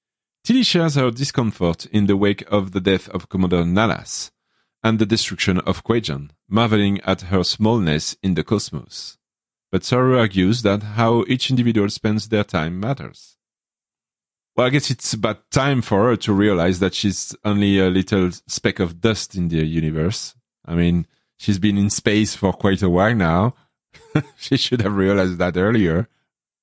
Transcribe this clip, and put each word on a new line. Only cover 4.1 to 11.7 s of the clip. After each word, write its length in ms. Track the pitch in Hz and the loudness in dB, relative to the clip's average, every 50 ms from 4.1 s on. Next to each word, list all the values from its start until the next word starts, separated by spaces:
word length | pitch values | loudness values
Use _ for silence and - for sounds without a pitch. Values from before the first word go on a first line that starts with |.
| - - - - _ _ _ _ _ _ _ _ _ _ - | -10 -10 -10 -12 _ _ _ _ _ _ _ _ _ _ -2
and 160 | 113 113 107 | 0 0 0
the 60 | 110 | 0
destruction 540 | 98 107 - - - 98 - - - 92 90 | 0 0 -2 -2 -4 -6 -4 -2 0 0 0
of 220 | - - 92 - - | 0 -2 -4 -4 -2
Kwejan, 460 | - 113 120 107 - 71 69 73 73 - _ _ | -2 -2 -2 -2 -4 -8 -8 -10 -14 -20 _ _
marveling 540 | - 98 110 117 110 110 107 101 101 101 95 | -2 0 0 2 2 2 2 2 2 0 -2
at 200 | - - 95 - - | -2 -2 -4 -4 -2
her 200 | 87 98 92 87 | -2 0 0 0
smallness 720 | - - - 107 107 117 117 95 80 73 78 - - - - - | 0 -2 0 2 2 2 2 2 0 0 -2 -2 -6 -8 -4 -4
in 120 | 95 90 | -2 -2
the 80 | 80 80 | -2 -2
cosmos. 760 | - 113 101 - - - 69 60 - - - - - - _ _ _ _ _ _ _ _ _ _ _ | -2 -2 -2 -2 -4 -10 -12 -12 -14 -16 -16 -16 -16 -18 _ _ _ _ _ _ _ _ _ _ _
But 120 | - 92 - | -4 -4 -2
Saru 340 | - 127 123 127 131 127 | 0 0 2 2 2 2
argues 440 | 127 113 104 95 95 90 95 117 123 | 2 2 2 2 2 2 2 2 2
that 220 | 113 101 98 104 104 | 0 0 0 -2 -4
how 420 | 107 104 117 117 117 117 117 - | -6 -2 0 0 2 2 2 0
each 220 | - 127 123 - - | 0 -2 -2 -2 0
individual 400 | 131 127 120 117 | 0 2 2 2